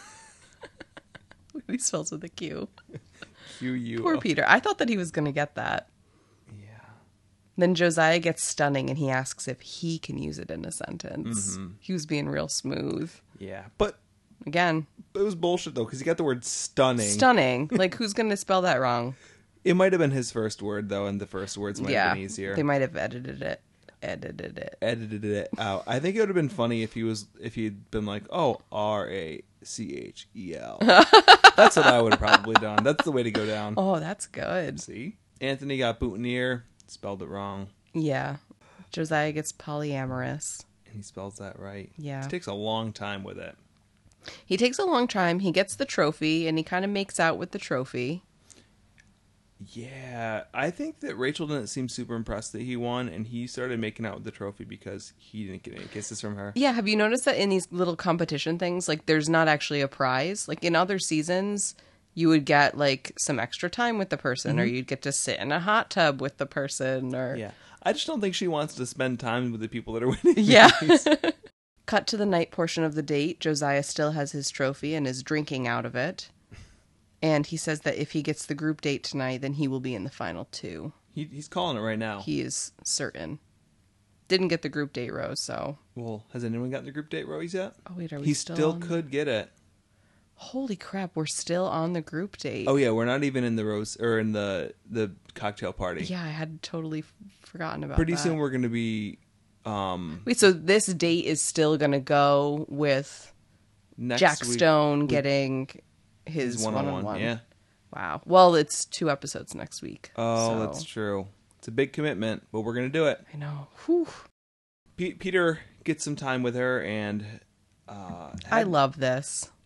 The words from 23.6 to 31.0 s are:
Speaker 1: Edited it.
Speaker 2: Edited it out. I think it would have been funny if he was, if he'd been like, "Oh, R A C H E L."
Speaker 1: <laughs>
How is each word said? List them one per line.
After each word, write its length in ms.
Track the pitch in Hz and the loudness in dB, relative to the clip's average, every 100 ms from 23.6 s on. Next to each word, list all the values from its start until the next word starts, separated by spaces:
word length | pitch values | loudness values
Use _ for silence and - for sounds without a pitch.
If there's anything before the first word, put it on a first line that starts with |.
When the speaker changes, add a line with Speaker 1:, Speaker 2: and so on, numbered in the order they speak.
| _ _ _ - | _ _ _ -14
Speaker 1:
Edited 560 | - 95 - - - - | -10 -10 -10 -12 -12 -10
it. 200 | - - | -12 -6
Speaker 2:
Edited 440 | 113 117 110 107 104 | -4 -4 -6 -6 -4
it 240 | 104 - - | -4 -4 -6
out. 240 | 110 98 - | -4 -4 -4
I 140 | 120 | -4
think 160 | 165 202 | -2 0
it 60 | |
would 80 | 214 | 0
have 60 | 180 | 2
been 140 | 147 | -2
funny 320 | 190 117 117 | -2 -2 -2
if 120 | 110 | -4
he 100 | - | -4
was, 240 | 113 110 101 - | -4 -4 -8 -12
if 140 | 117 120 | -10 -6
he'd 360 | 110 101 - | -6 -6 -8
been 140 | 110 104 | -6 -4
like, 160 | 101 - | -6 -6
"Oh, 300 | 180 151 110 - | 0 0 0 -6
R 360 | 107 104 107 87 | -4 -2 -2 -2
A 320 | 95 80 76 - _ | -6 -6 -10 -14 _
C 340 | - - 101 67 | -16 -10 -8 -8
H 320 | 50 - - - | -10 -16 -18 -14
E 200 | 90 78 | -10 -10
L." 220 | 58 - | -8 2
Speaker 1:
<laughs> 760 | 226 - | 10 12